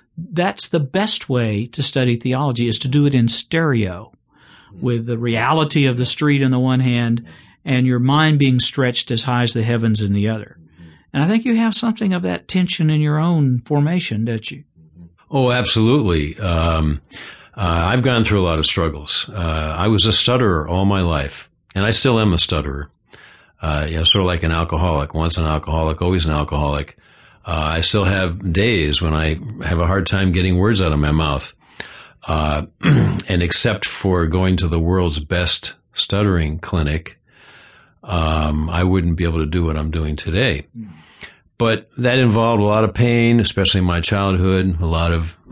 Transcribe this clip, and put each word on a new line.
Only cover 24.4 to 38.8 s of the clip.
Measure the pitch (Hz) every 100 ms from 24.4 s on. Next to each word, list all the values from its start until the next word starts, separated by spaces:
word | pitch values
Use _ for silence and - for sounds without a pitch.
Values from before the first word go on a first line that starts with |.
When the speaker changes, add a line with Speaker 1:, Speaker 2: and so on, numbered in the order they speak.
Speaker 2:
an | 82
alcoholic. | 82 82 80 90 80 73
Once | 82 82 82
an | 80
alcoholic, | 78 76 80 80 78
always | 90 92 80
an |
alcoholic. | 76 73 71 73 71 69 - _ _ - _ -
Uh, | 80 78 82
I |
still | 85 107 92
have | 95 92 87 98
days | 82 110 104 76 76
when | 82
I | 78 80 80 - -
have | 78 82
a | 85
hard | 98 87
time | 98 95
getting | 90 92 90
words | 101 107
out | 90
of | 73
my | 73
mouth. | 78 78 69 - - _ - - - - _
Uh, | - 78 76 73 -
<clears throat> | -
and | 120 135 104 95 - 90
except | 87 - 120 104 -
for | - 98 90 82
going | 90 95 92
to | 85
the | 82
world's | 82 92 87 76
best | 76 87 87 - - - _
stuttering | - - 98 104 90 78 78
clinic, | - 87 73 78 85 - _ _ - - - - _ _
um, | - 92 80 80 76 76 78
I | 85